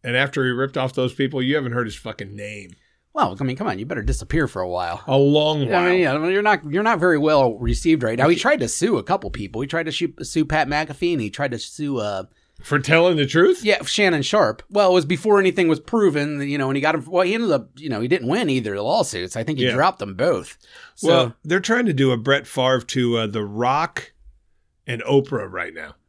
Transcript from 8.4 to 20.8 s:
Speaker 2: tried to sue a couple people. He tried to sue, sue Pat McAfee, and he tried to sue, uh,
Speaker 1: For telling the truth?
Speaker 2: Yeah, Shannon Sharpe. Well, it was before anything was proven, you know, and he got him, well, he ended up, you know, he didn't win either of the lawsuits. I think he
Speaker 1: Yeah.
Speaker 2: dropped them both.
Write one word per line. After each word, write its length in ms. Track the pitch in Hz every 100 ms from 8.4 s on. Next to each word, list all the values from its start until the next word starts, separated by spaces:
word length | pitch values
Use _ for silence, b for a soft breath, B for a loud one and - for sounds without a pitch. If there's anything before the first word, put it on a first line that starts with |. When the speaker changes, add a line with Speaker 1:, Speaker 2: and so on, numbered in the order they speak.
Speaker 2:
tried 180 | 247 294
to 80 | 120
sue 260 | - 196 165
a 60 |
couple 260 | 101 190 98
people. 280 | - 98 110
He 80 | 139
tried 200 | 165 160
to 40 |
sue, 220 | - 170 -
sue 240 | - 160 147
Pat 240 | 156 139
McAfee, 420 | 147 156 139 175
and 100 | 160
he 80 | 107
tried 220 | - 143
to 80 | 117
sue, 380 | - - 147 131
uh, 260 | 104 98 92 _ _ -
Speaker 1:
For 180 | - 143
telling 380 | 135 160 175 160
the 80 | 135
truth? 400 | 160 196 359 214
Speaker 2:
Yeah, 180 | 202
Shannon 380 | 143 - 196 160
Sharpe. 420 | 139 214 139 - -
Well, 220 | 202 196
it 20 |
was 100 | 180 147
before 360 | 175 220 202
anything 260 | 190 180 170
was 140 | 156
proven, 680 | - 233 202 147 143 147 139
you 100 | 143
know, 120 | 135
and 80 | 139
he 40 |
got 140 | 151 160
him, 80 | 131
well, 200 | 180 185
he 80 |
ended 180 | 226 226
up, 200 | 147 104 -
you 140 | 151
know, 100 | 107
he 80 | 123
didn't 220 | 180 117
win 200 | 170 151
either 220 | 131 107 98
of 20 |
the 60 |
lawsuits. 520 | 110 208 - 98 92 113
I 80 |
think 160 | 117 147
he 60 | 123
Speaker 1:
Yeah. 80 |
Speaker 2:
dropped 260 | 120 170 -
them 140 | 104
both. 440 | 95 151 113 - - B B